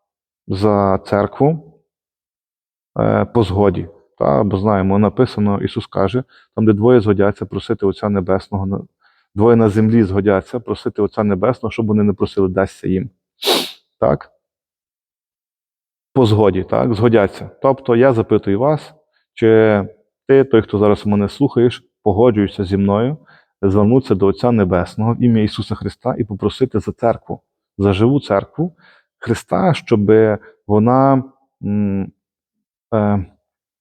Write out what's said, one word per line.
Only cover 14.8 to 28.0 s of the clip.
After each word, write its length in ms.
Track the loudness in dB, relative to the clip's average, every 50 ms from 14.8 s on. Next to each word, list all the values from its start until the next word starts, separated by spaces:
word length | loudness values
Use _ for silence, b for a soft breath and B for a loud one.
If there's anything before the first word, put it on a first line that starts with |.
| _ _ _ _ _ _ _ _ _ _ _ _ _ _ _ _ _ _ _ _ _ _ _ _ _ _ 0
По 120 | 2 2
згоді, 380 | 4 4 4 2 2 2 0 -4
так? 300 | -4 -2 -2 -2 -2 0
Згодяться. 560 | 0 2 2 4 2 2 0 -2 -8 -18 -18 -10 _
Тобто 340 | -2 -2 -2 -2 -2 0 2
я 180 | 2 4 2 2
запитую 460 | 2 0 0 0 -2 0 -2 -2 -2
вас, 340 | 0 -2 -2 -4 -6 -12 _ _ _ _ _ _ _ _ _
чи 500 | 0 2 4 4 6 4 4 2 0 -2 -4 -10 _ _ _ _ _ _
ти, 160 | 2 4 4 4
той, 180 | 4 2 0
хто 160 | 2 2 0
зараз 280 | 0 2 2 2 0 0
мене 240 | -2 -2 0 -2 -2
слухаєш, 540 | -2 -2 -2 -2 0 2 0 0 0 -4 _ _ _ _ -4
погоджуєшся 600 | -2 0 2 2 2 4 2 0 -2 -2 -6 -6
зі 140 | -2 -2
мною 400 | 0 0 0 0 0 0 -2 -4 -8 b b b b b b b -4
звернутися 540 | -2 0 2 2 2 4 2 2 2 0 -2
до 120 | 0 0
Отця 240 | 0 0 0 0 0
Небесного 640 | 2 2 2 2 0 -2 -2 -4 -6 -4 -2 -2 -2
в 100 | 0 0
ім'я 200 | 2 2 2 0
Ісуса 320 | -2 -4 -6 -8 -8 -8
Христа 400 | -8 -8 -10 -10 _ -8 -6 -6
і 60 | -6 -6
попросити 560 | -8 -6 -4 -4 -4 -2 -2 -4 -2 -2 -4
за 120 | -6 -6
церкву, 500 | -6 -2 -2 -2 -2 -2 _ -14 -14 -14 _ _ _ _ _ _ _
за 160 | -2 0 0 2
живу 260 | 2